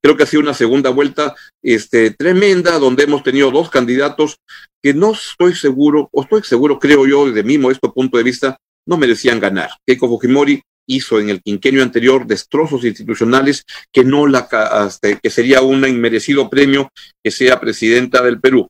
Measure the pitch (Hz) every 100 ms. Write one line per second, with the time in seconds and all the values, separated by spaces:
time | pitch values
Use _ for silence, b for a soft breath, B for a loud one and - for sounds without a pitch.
0 | 147 143 143 151 147 135 117 135 135 127
1 | 143 - 147 B B _ - 113 - 120
2 | 110 107 156 180 202 185 175 165 135 127
3 | 147 143 131 135 139 135 131 139 120 127
4 | 143 143 151 - _ B B _ 139 143
5 | 202 220 - - 180 175 147 131 147 147
6 | 139 143 135 214 - 120 147 139 143 143
7 | 135 139 143 107 104 147 127 131 120 -
8 | 131 123 120 123 135 131 _ _ - 170
9 | 131 113 131 117 101 95 78 - - 127
10 | 127 117 127 135 143 139 _ _ - 131
11 | - 110 104 98 104 101 131 135 127 117
12 | 120 131 117 107 - 143 156 139 120 101
13 | 110 110 117 131 139 139 _ B B -
14 | 127 143 147 135 117 113 110 107 101 -
15 | 104 104 113 - 120 131 131 135 135 123
16 | 117 113 - 143 131 135 139 139 135 B
17 | B _ 110 - 127 127 - 107 113 117
18 | 123 127 123 117 131 131 -